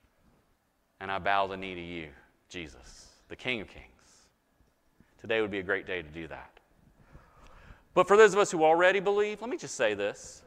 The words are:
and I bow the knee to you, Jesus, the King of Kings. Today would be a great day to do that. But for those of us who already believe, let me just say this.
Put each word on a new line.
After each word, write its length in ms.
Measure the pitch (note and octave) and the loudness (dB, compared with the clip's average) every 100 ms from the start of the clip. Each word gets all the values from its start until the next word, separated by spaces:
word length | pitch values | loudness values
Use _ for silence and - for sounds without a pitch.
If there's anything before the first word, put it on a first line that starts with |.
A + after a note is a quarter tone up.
| _ _ _ _ _ _ _ _ _ - | _ _ _ _ _ _ _ _ _ -14
and 100 | G2 | -8
I 120 | G2 | -4
bow 260 | F#2 G2 G2 | 0 0 0
the 100 | F#2+ | -4
knee 180 | F#2+ F2+ | -10 -10
to 40 | |
you, 280 | E2+ F2 D#2 C#2+ _ _ _ | -10 -10 -12 -16 _ _ _
Jesus, 640 | F2+ D#2 B1 - - - _ - | -14 -14 -16 -20 -20 -20 _ -20
the 80 | F2 | -12
King 240 | B2+ A#2+ | -8 -8
of 80 | F2 | -10
Kings. 160 | D2+ - _ _ _ _ _ _ _ _ _ _ _ _ _ | -18 -20 _ _ _ _ _ _ _ _ _ _ _ _ _
Today 220 | G#2 A2+ | -4 -2
would 120 | G#2+ | -2
be 80 | G2+ | -4
a 20 | |
great 240 | F#2 G2 G2 | -4 -4 -4
day 160 | F#2 | -10
to 60 | D#2 | -10
do 180 | D#2+ D#2+ | -14 -14
that. 320 | C2+ - _ _ _ _ _ _ - - _ - - - - _ | -16 -20 _ _ _ _ _ _ -20 -20 _ -20 -20 -20 -20 _
But 140 | - F3+ | 0 4
for 80 | G3+ | 8
those 160 | G#3+ | 8
of 80 | F#3+ | 8
us 100 | G3+ | 2
who 140 | F3 | 4
already 340 | D#3 E3 F3+ G3 | 4 6 4 4
believe, 420 | F#3+ G3+ G#3 G#3 | 0 0 0 -4
let 100 | A3+ | -8
me 60 | D#4+ | -10
just 200 | - - | -10 -2
say 180 | A2+ | 0
this. 480 | G#2 G2+ B2+ - - | 0 -4 -6 -16 -20